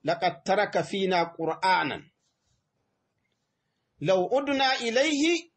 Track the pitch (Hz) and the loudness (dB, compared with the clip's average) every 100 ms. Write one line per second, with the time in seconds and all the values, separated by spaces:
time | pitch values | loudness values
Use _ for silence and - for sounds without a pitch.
0 | 143 175 180 - - 196 202 190 151 202 | -4 -2 -2 -4 -2 0 2 -2 -2 -2
1 | 190 180 165 - 160 160 185 180 156 87 | 0 0 -2 -4 -6 -2 2 2 0 -6
2 | - _ _ _ _ _ _ _ _ _ | -12 _ _ _ _ _ _ _ _ _
3 | _ _ _ _ _ _ _ _ _ _ | _ _ _ _ _ _ _ _ _ _
4 | 147 190 180 254 285 277 262 262 240 226 | 0 0 2 0 0 0 0 0 0 0
5 | 311 285 320 339 - | 0 2 0 0 -4